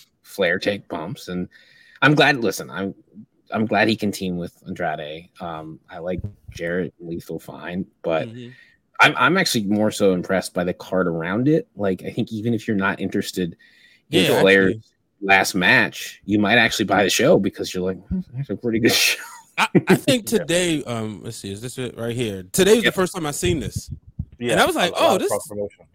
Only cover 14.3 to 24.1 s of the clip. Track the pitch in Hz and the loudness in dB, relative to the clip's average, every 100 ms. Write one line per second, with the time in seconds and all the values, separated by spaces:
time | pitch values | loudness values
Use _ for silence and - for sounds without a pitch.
14.3 | 113 98 98 95 110 - _ _ - 98 | 4 6 6 4 0 -8 _ _ -6 2
15.3 | 95 92 98 90 123 101 - - - - | 4 4 2 4 4 4 -2 -14 -12 -2
16.3 | 104 101 120 110 - 98 101 95 - 131 | 2 4 4 4 2 2 4 4 4 4
17.3 | 180 98 - 92 92 92 92 - 185 - | 4 2 -4 -8 -4 -4 -4 -6 -8 -6
18.3 | 123 139 98 120 113 135 - - - - | -8 -8 -6 -2 0 2 2 0 -2 -6
19.3 | - - - 214 180 - - - 254 202 | -8 -6 -2 4 4 6 4 4 0 2
20.3 | 220 156 175 175 156 120 113 110 104 110 | -2 0 0 2 0 -2 -6 -6 -8 -12
21.3 | 117 98 101 123 - 123 - 117 117 113 | -10 -10 -8 -10 -8 -8 -6 -6 -2 -4
22.3 | 95 92 - 190 233 202 - 180 190 156 | -4 -4 2 6 6 4 2 -2 -2 -6
23.3 | 139 - 165 104 - - - - | -2 0 0 -2 -8 -10 -14 -14